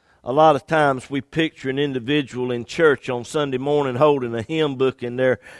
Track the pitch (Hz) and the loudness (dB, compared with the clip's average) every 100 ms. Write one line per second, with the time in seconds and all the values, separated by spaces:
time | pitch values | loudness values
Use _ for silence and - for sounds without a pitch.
0 | _ _ - 139 160 139 - 156 147 131 | _ _ -4 4 4 4 0 2 2 0
1 | - 135 - 160 160 - 131 135 143 131 | -4 -8 -6 -4 -4 -4 -6 -4 -4 -4
2 | 113 147 131 120 123 120 117 - 160 131 | -2 -2 -2 -6 -4 -4 -6 2 2 2
3 | - 123 113 156 143 127 139 147 139 123 | -2 -8 -4 -4 -2 -4 0 0 0 2
4 | 151 143 120 117 110 160 151 127 131 - | 4 4 0 -6 -4 -2 -2 0 -2 -2
5 | 123 123 131 123 - | -8 0 0 0 -6